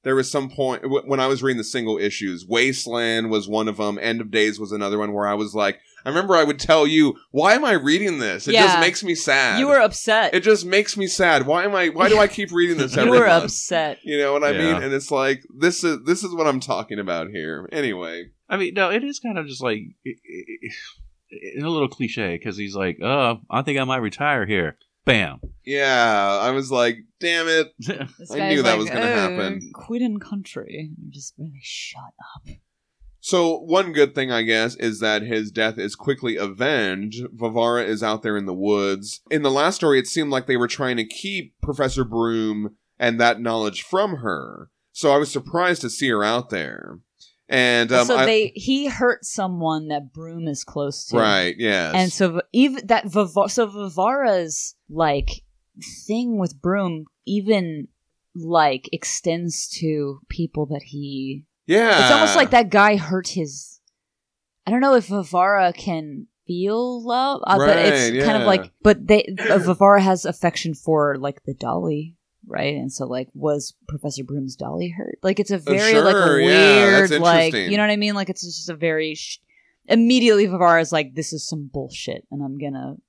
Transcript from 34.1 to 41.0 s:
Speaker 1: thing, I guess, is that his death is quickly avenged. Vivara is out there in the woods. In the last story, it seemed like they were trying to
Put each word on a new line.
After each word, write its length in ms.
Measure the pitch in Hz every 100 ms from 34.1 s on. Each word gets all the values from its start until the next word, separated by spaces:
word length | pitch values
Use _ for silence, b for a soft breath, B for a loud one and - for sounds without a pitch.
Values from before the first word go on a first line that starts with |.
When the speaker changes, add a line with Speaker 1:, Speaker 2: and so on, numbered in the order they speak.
Speaker 1:
thing, 160 | 139 131
I 120 | 117
guess, 320 | 113 110 117
is 260 | 120 117 104
that 200 | 110 107
his 280 | 110 110 107
death 260 | 104 110 110
is 180 | 101
quickly 400 | - - 131 123 107
avenged. 880 | 101 98 131 139 101 95 104 113 123
Vivara 480 | 110 117 117 117 120
is 160 | 104 107
out 220 | 110 107
there 140 | 113 104
in 80 |
the 80 | 98
woods. 680 | 92 101 104 98 98 104 - _
In 120 | 151
the 80 | 143
last 240 | 139 160
story, 240 | 196 160 135
it 80 | 127
seemed 240 | 165 147
like 160 | 131 127
they 100 | 127
were 100 | 120
trying 280 | - 131
to 80 | 120